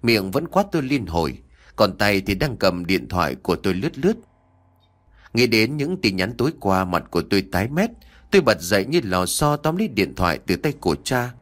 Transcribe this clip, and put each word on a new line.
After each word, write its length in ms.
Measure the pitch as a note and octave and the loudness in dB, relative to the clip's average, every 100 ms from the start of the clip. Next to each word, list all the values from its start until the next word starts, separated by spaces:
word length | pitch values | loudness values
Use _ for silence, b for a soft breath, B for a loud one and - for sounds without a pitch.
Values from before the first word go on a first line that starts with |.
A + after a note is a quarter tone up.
miệng 300 | A#2 A2+ F#2+ | 2 2 2
vẫn 160 | A2 E3 | -4 0
quát 180 | F#3 G3+ | 0 0
tôi 100 | E3+ | -2
liên 240 | C3 C#3 F#2 | -2 -2 -2
hồi, 340 | E2 D#2 C2 - b b - | -2 -2 -4 -18 b b 0
còn 220 | G#2 F#2 | 0 2
tay 240 | G#2 G2+ | 2 2
thì 140 | G2 G2 | 0 -2
đang 220 | D3 - | -2 0
cầm 280 | G2 F2+ F2 | 0 0 -2
điện 220 | F#2 A#1+ | -2 -2
thoại 260 | F#2 D#2+ C2 | -2 -2 -2
của 200 | - E2+ | -2 -2
tôi 180 | G2+ | 0
lướt 240 | F2+ C3+ - | -2 -4 -2
lướt. 160 | F3 A3+ - _ _ _ _ _ _ _ _ b b | -2 -2 -8 _ _ _ _ _ _ _ _ b b
Nghĩ 140 | A2+ B2 | 2 4
đến 300 | A2 A2+ D3+ | 4 2 0
những 240 | C#3+ F#3 | -4 -2
tin 140 | A2+ F#2+ | -2 0
nhắn 180 | F#2 A#2+ | -4 0
tối 160 | B2+ E3 | -2 0
qua, 260 | G2+ F#2+ F#2 | 0 2 2
mặt 180 | E2+ - | -2 -2
của 100 | F2 - | -4 0
tôi 120 | G2 | 0
tái 260 | F#2+ F#2 A2 | 0 -2 -2
mét, 220 | D3+ A3+ - b b b | 0 -2 -4 b b b
tôi 100 | G3+ | 2
bật 200 | C3+ G2+ | 4 0
dậy 240 | F2 G2+ G2 | 2 0 2
như 140 | E3+ | -2
lò 220 | A2 F#2 F2+ | 0 0 0
xo 320 | - D3 D3 | 0 0 2
tóm 200 | D#3 F3 | 0 -2
lấy 100 | G#3+ | -2
điện 280 | G#2+ F#2+ - | 0 -2 0
thoại 240 | F2+ D2 - | 0 0 -2
từ 80 | F2+ | -2
tay 180 | D#3 | -2
của 220 | - F#2 D2+ | -2 -2 -2
cha. 300 | - B2+ B2 B2 | -2 -2 -4 -10